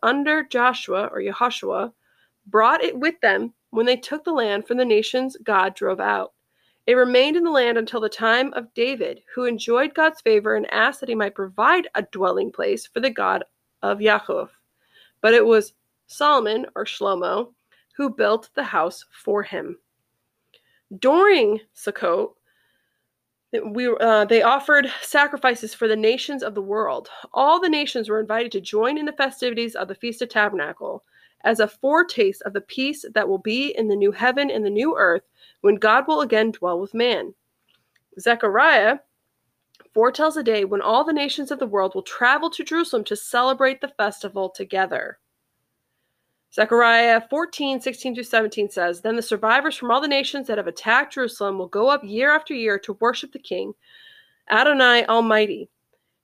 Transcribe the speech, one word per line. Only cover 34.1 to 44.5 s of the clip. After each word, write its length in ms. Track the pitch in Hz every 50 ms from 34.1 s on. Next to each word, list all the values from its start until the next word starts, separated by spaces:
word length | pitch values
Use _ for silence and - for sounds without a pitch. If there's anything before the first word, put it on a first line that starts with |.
heaven 380 | 202 - 226 254 247 277 285 277
and 140 | - 220 214
the 60 | 196
new 260 | 202 208 262 320 -
earth 260 | - 202 175 170 - - _ _ _ _ _ _ _
when 140 | - 202 214
God 320 | 202 - 214 220 262 269
will 140 | 311 311 302
again 320 | 294 226 233 214 220 226
dwell 280 | 208 - 175 180 175 175
with 140 | 196 202 -
man. 400 | 226 240 247 220 160 92 - - _ _ _ _ _ _ _ _ _ _ _ _ _ _ _ _ 196
Zechariah 840 | - 233 233 233 - 208 196 226 285 320 294 226 202 220 277 277 - _ _ _ _ _ _ _ _ _ _ _ _ _ _ _ _ _
foretells 440 | _ 220 226 254 254 - 311 311 302
a 60 | 311
day 220 | 254 226 220 208 196
when 160 | 190 202 196
all 240 | - 202 220 254 302
the 80 | 320
nations 380 | 311 302 285 277 - 302 277 269
of 80 | 294 262
the 80 | 269
world 280 | 214 202 196 190 190 -
will 80 | 190
travel 460 | 190 - - - 240 247 277 294 320 330
to 140 | - - -
Jerusalem 400 | - 320 330 339 - - 220 208
to 120 | - 226
celebrate 640 | - - - - 240 247 262 269 262 269 269 269 262
the 80 | - 277
festival 640 | - - 208 208 202 - - 196 202 202 190 180